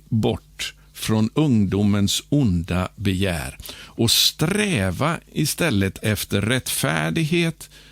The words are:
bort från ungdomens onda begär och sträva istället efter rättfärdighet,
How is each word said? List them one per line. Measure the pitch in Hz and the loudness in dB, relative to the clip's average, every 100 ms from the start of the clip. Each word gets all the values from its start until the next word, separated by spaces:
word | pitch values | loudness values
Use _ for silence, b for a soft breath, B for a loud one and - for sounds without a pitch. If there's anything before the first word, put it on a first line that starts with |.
| - | -2
bort | 110 113 117 - - - b b | 0 2 -2 -6 -12 -12 b b
från | - - 110 110 | -10 -2 0 2
ungdomens | - 156 113 95 95 104 101 98 - - | 2 2 4 2 2 2 2 2 -2 0
onda | 147 123 87 82 90 92 - | 2 2 2 0 -2 -2 -4
begär | 101 92 95 82 64 - - | -2 0 0 -2 -6 -12 -16
och | - - - 113 | -18 -12 -2 2
sträva | - - - 160 202 208 143 95 82 147 160 - | 2 2 0 0 0 0 0 0 0 -2 -2 -6
istället | - 147 - 175 101 95 - | -4 -2 0 0 2 0 -2
efter | 110 104 - 101 | -2 -2 -2 -2
rättfärdighet, | 104 127 - - 135 160 160 165 151 175 165 - - B B | 0 -2 -2 -2 0 0 0 0 0 2 0 -4 -12 B B